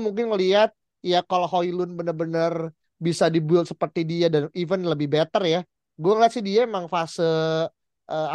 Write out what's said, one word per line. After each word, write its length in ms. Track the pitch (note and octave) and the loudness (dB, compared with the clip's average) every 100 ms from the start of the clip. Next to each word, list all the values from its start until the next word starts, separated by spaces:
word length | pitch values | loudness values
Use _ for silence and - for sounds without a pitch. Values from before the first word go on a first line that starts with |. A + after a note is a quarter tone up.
mungkin 320 | A3 G3+ A#3 | 4 -2 -2
ngelihat, 400 | G#3 F#3 G3+ A3 _ _ _ F3+ | 0 2 4 4 _ _ _ 0
ya 160 | F3 | 0
kalau 240 | - F3+ F3 | 2 -2 0
Højlund 480 | F3+ F3+ F3+ F3 | 0 -2 -2 -6
bener-bener 800 | F3 E3+ D#3+ E3 E3 E3 E3 E3 - _ - | -6 -6 -4 -4 -2 -2 -2 -6 -8 _ -6
bisa 320 | E3 D#3+ E3+ | -2 2 2
dibuild 400 | D#3+ D#3 F3+ E3 | 2 2 2 2
seperti 320 | - E3 - | -4 -4 -2
dia, 240 | D#3+ E3+ E3+ | -2 0 2
dan 240 | D3+ D3 F#3 | 2 0 -4
even 240 | E3+ F#3+ | -2 -2
lebih 240 | F3 D3+ D3 | -2 -2 0
better 400 | D3+ D#3+ G#3+ F3+ | 0 0 0 0
ya. 140 | E3 F3 _ _ | -2 -4 _ _
Gue 240 | - D#3+ A3 | -4 0 4
ngeliat 160 | A3+ | 4
sih 80 | A#3+ | 2
dia 240 | G3 G3+ A#3+ | 0 0 0
emang 240 | G3+ E3+ | -2 -4
fase 320 | F3+ E3 - E3 D#3+ D#3+ D#3+ E3 _ _ _ - | -4 -4 -2 0 0 0 -2 -4 _ _ _ -8
eh, 160 | D#3 D#3 | -6 -4